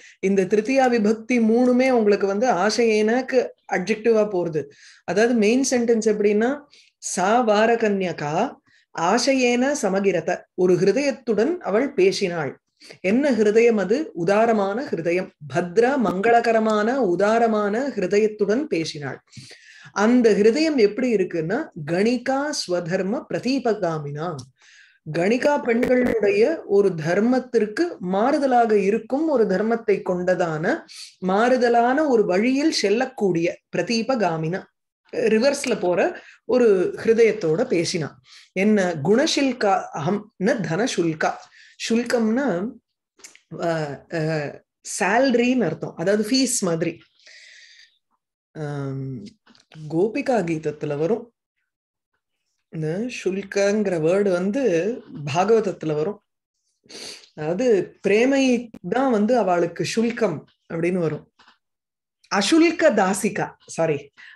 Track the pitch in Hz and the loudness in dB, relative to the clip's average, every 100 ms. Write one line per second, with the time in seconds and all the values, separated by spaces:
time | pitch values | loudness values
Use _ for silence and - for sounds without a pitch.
0 | - - 190 196 185 214 214 269 254 240 | -20 -4 0 2 2 0 2 2 4 4
1 | 208 220 - 247 220 226 254 247 262 247 | 2 0 0 2 4 4 4 4 4 4
2 | 208 196 196 202 208 180 202 214 233 214 | 4 2 2 0 0 2 0 2 2 2
3 | 214 240 254 262 - - - 185 180 214 | 2 0 0 0 -2 -6 -6 -4 -2 -2
4 | 233 220 208 185 170 156 139 - - - | 2 2 2 -2 -2 -4 -8 -12 -20 -14
5 | - 175 233 240 208 254 269 254 233 226 | -4 0 2 2 2 2 2 0 2 2
6 | 214 202 208 208 233 285 - _ _ _ | 0 0 2 2 0 -2 -10 _ _ _
7 | - - 185 233 226 208 226 233 214 196 | -8 -2 2 2 2 4 4 2 0 0
8 | 185 160 147 160 262 - _ _ _ - | -4 -6 -4 -2 -4 -6 _ _ _ -4
9 | 165 233 247 269 247 240 262 294 196 196 | 0 2 2 2 2 2 0 -2 -2 0
10 | 202 175 170 170 - - 185 175 196 202 | 0 0 -2 -6 -6 -2 2 4 2 2
11 | 285 - - 208 247 359 190 202 277 - | 0 -2 -2 0 0 -2 -2 -2 0 2
12 | 185 180 190 170 139 - _ _ - - | 2 2 -2 -4 -6 -8 _ _ -20 -8
13 | 185 233 294 220 208 214 233 220 185 247 | -2 0 2 2 2 4 4 2 0 -2
14 | 311 - 170 202 233 220 190 208 285 180 | -2 -4 0 2 2 2 0 -4 -6 -6
15 | 165 175 185 - 147 170 180 175 240 285 | -2 -4 -4 -10 -6 -4 -2 2 2 2
16 | 202 175 220 233 233 226 220 214 214 269 | 0 0 2 4 4 2 2 2 0 0
17 | 220 175 202 226 233 214 208 214 277 208 | 0 2 2 2 2 0 -2 -2 -4 -4
18 | 180 202 214 214 196 220 302 170 156 151 | 0 2 0 0 -2 0 -2 -4 -4 -8
19 | 139 - _ - - - - - - - | -10 -12 _ -20 -20 -20 -20 -20 -10 -2
20 | 214 247 226 190 214 240 320 285 208 214 | 2 4 4 4 4 2 2 2 2 2
21 | 254 214 180 170 160 233 320 - 147 170 | 0 0 -2 -4 -4 -4 -6 -10 -4 0
22 | 214 247 247 269 294 285 - 175 170 190 | 0 0 -2 -2 -4 -6 -4 -4 -4 -4
23 | 190 254 - 170 240 269 240 214 170 160 | -4 -6 -6 -6 -4 -2 -2 -2 -2 -4
24 | 143 143 170 147 120 _ _ - _ _ | -8 -8 -8 -8 -14 _ _ -20 _ _
25 | - 156 180 254 294 294 285 233 247 254 | -8 -2 0 2 2 0 0 0 2 2
26 | 247 233 202 202 233 320 - 196 196 165 | 2 0 0 2 2 0 0 2 2 0
27 | 156 185 226 254 247 226 208 214 339 - | -2 0 2 0 0 -2 0 -2 -4 -4
28 | 180 185 233 311 269 247 233 214 190 220 | -4 0 0 0 2 2 4 2 2 -2
29 | 220 262 320 269 208 185 214 233 - 190 | -2 -2 0 2 2 0 0 -2 0 -2
30 | - 180 180 180 175 156 175 330 - - | -2 -2 0 0 -2 -2 -2 -4 -6 -20
31 | - - 185 190 240 254 240 240 233 269 | -20 -8 -2 0 2 2 2 4 2 2
32 | 311 233 180 180 233 269 320 - 202 220 | 2 2 2 2 2 0 0 0 0 0
33 | 254 - 202 170 170 - _ 175 175 226 | -2 -2 -2 0 -2 -6 _ -6 -2 -2
34 | 226 262 185 160 160 185 - _ _ _ | -2 0 -2 -2 -4 -6 -10 _ _ _
35 | _ - 156 220 262 285 269 196 180 175 | _ -2 2 2 2 0 -2 -2 0 0
36 | 302 349 - - - 254 240 190 175 - | 0 -4 -14 -14 -2 2 4 4 0 -2
37 | 220 226 226 202 165 160 - 180 165 180 | 0 4 4 2 0 0 0 -2 -2 -4
38 | 139 - _ - - - 202 214 185 165 | -6 -12 _ -20 -10 -2 2 2 2 0
39 | 143 226 320 - 269 247 208 190 - - | 2 2 2 0 0 0 0 0 -2 -6
40 | 151 202 - - 190 254 160 160 240 - | -4 -4 -6 -4 0 0 -2 -2 -2 -2
41 | 170 156 185 - - - - - - 226 | -2 -2 -4 -4 -12 -20 -20 -12 -2 -2
42 | 240 247 220 226 277 175 214 320 _ _ | 0 0 0 0 -2 -2 -4 -10 _ _
43 | _ _ - _ _ 160 170 165 147 139 | _ _ -20 _ _ -8 -4 -4 -6 -10
44 | - 170 156 156 147 - _ _ - - | -10 -6 -4 -4 -6 -10 _ _ -14 -4
45 | 185 220 269 233 240 254 185 160 156 - | 0 2 2 2 2 0 0 -4 -8 -6
46 | 165 214 214 262 269 - 190 165 - - | -2 0 0 0 0 0 -2 -2 -4 -6
47 | _ _ - - - - - - _ _ | _ _ -20 -20 -20 -20 -20 -20 _ _
48 | _ _ _ _ _ - 151 143 139 135 | _ _ _ _ _ -12 -10 -8 -8 -8
49 | 135 131 104 - _ _ _ 156 151 165 | -10 -12 -14 -20 _ _ _ -18 -6 -2
50 | 214 285 277 240 170 160 156 151 147 147 | -2 -2 -2 -2 -2 -4 -6 -8 -6 -2
51 | 165 233 - _ _ _ _ _ _ _ | 0 0 -4 _ _ _ _ _ _ _
52 | _ _ _ _ _ _ _ 160 156 175 | _ _ _ _ _ _ _ -8 -6 -4
53 | 247 - 185 190 196 202 202 214 196 175 | -6 -6 -6 -6 -4 -2 0 0 0 0
54 | 156 190 202 175 185 220 254 165 190 247 | 2 2 2 0 -2 0 0 0 0 -4
55 | - - 143 143 202 226 202 165 156 151 | -10 -12 -4 0 2 2 2 -4 -4 -2
56 | 156 214 _ _ _ _ _ _ _ - | -4 -6 _ _ _ _ _ _ _ -20
57 | - - - - 151 180 254 202 - - | -18 -20 -20 -10 -6 -2 2 2 0 -6
58 | 196 208 254 277 269 240 240 - 175 220 | 0 2 4 2 2 0 -2 -14 -6 -2
59 | 269 220 214 247 185 175 165 - 170 - | 0 2 2 2 2 0 0 -4 -4 -2
60 | 233 226 208 143 - _ - 165 170 185 | -2 0 -2 -4 -12 _ -12 -6 -2 -2
61 | 160 151 - _ _ _ _ _ _ _ | -2 -4 -12 _ _ _ _ _ _ _
62 | _ _ _ 190 202 330 330 330 320 220 | _ _ _ -2 2 4 4 4 2 4
63 | 185 185 208 127 156 - - - 165 143 | 2 0 -2 -4 -6 -10 -12 -4 -2 -2
64 | - - - | -8 -20 -20